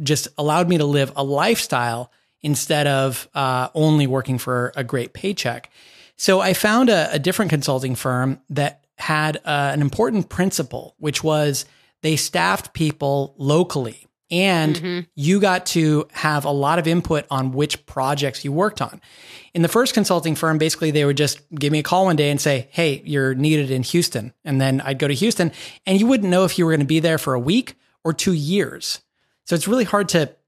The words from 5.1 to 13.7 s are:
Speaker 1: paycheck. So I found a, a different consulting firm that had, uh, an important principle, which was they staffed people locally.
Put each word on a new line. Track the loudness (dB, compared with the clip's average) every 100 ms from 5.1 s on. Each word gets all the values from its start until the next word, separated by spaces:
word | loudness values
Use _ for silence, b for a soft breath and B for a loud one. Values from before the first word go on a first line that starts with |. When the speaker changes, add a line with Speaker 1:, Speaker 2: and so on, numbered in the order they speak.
Speaker 1:
paycheck. | -8 -6 -4 -6 -6 -12 B B B B B
So | 2 2
I | 2
found | 0 2 4 4
a, | 2 0
a | -2
different | -2 -2 0
consulting | 0 0 -2 -2
firm | -4 -2 0 0 -4 -6
that | -4 -4 -6 _ -10
had, | -2 0 0 -4
uh, | -4 -2 0
an | 0
important | 0 0 0 0 -4
principle, | -2 -2 -2 -6 -8 -12 -10
which | -6 -2
was | 0 0 0 -2 -6 b b b
they | -2 -2
staffed | -2 0 0 0 -4
people | -2 -2 0 0 0 -2 -4
locally. | 0 2 2